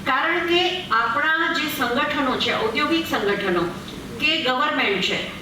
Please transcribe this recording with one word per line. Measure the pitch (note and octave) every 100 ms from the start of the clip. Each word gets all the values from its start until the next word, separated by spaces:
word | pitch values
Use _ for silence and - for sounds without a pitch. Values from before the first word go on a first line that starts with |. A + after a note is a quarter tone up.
| C4+
કારણ | C4+ D#4+ F4 E4+
કે | F4 F4+ F#4 -
આપણા | - D4+ D4 D#4 D#4+ E4+
જે | D4+ D4+ C#4
સંગઠનો | A#3+ B3 D4 D4 C4 B3
છે, | A#3+ G#3+ A3
ઔદ્યોગિક | - - E4 -
સંગઠનો | - G3+ F#3+ F#3+ F3 F3 - - - - -
કે | D4+ D#4+
ગવર્મેન્ટ | B3 B3+ D4+ C#4 A3+ F#3
છે | - - - -